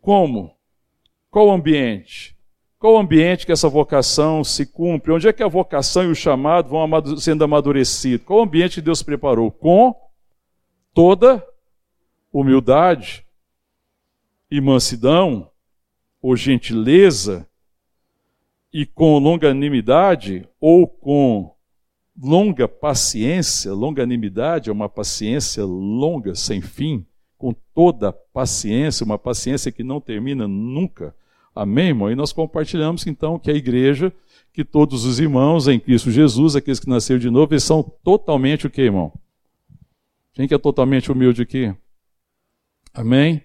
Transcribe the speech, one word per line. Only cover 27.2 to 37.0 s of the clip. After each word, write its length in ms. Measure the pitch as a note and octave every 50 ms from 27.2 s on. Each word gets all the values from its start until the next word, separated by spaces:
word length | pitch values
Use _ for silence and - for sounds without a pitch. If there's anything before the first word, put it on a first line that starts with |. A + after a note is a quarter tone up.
| _ _ _ _
com 160 | - B2+ A2 - - _ _
toda 380 | - E3+ F3+ D#3+ A#2+ G#2 G2 F#2
paciência, 920 | - _ _ _ B2+ C3 B2 - - - G#2 G#2 A#2+ D3 D#3 C3+ - A#2+
uma 140 | A2 G#2+ G#2
paciência 540 | _ B2 B2 - - B2 C3+ C#3 - - -
que 100 | - A#2
não 180 | B2+ C3+ D3
termina 460 | - - A2+ G#2 A2+ C3+ C#3 C3+ A2
nunca. 680 | G2+ G2 G2 G#2+ A#2+ C3 D3 F#3 F3+ - - E2+ D2 - _ _ _ _ _ _ _ _
Amém, 340 | - G#2 G2+ G2+ C3+ F3 F#3
irmão? 220 | D3 A2+ G2+ G#2
E 40 | A#2
nós 180 | C3+ D3 D3+ -
compartilhamos, 720 | - E3 D3+ - D#3+ D#3+ - - E3+ D#3 D#3 E3+ F3 -
então, 320 | - C#3+ - - D#3 E3 E3
que 120 | - -
a 40 | D3
igreja, 580 | D3 C#3 B2 A#2+ B2 C3 C3+ C#3+ C3 E3 F#3 - - _ _ _ _ _ _ _
que 120 | - D3
todos 400 | - - D3+ D3 D3 C#3 B2+ G#2+
os 140 | B2+ B2 A#2
irmãos 480 | D#3+ D#3 C#3 B2+ C3 D3 E3 E3+ C3
em 140 | C#3 C3+ A2+
Cristo 300 | - - B2+ A#2 - B2
Jesus, 440 | G#2+ B2 D#3 D3 A2+ A2+ D3 D#3+ C#3
aqueles 240 | C#3+ - - C3+ A#2+
que 100 | - C3+
nasceram 300 | B2+ A#2+